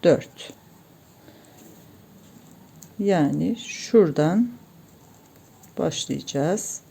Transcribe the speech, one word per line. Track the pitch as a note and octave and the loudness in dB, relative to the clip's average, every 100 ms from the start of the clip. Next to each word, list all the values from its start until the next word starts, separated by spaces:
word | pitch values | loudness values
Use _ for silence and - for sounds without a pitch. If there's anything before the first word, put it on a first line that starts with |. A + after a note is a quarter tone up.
dört. | F3 C#3 - - - - - - - - - - - - - - - - - - - - - - - - - - - - | 4 2 0 -18 -20 -20 -20 -20 -20 -20 -20 -20 -20 -20 -20 -20 -20 -20 -20 -20 -20 -20 -20 -20 -20 -20 -20 -20 -20 -4
Yani | G3+ F#3 C#3+ D3 E3 A3+ | 0 2 2 0 -2 -4
şuradan | - - - A#3 F3+ C#3+ D3+ F#3+ A#3+ - - - - - - - - - - - - - | -8 -12 2 4 4 4 2 2 0 -4 -20 -20 -20 -20 -20 -20 -20 -20 -20 -20 -20 -4
başlayacağız. | E3 D#3 - C#3 - C#3+ D3 G#3 - - - | -4 -4 -6 -8 -6 -4 -2 -2 -6 -12 -16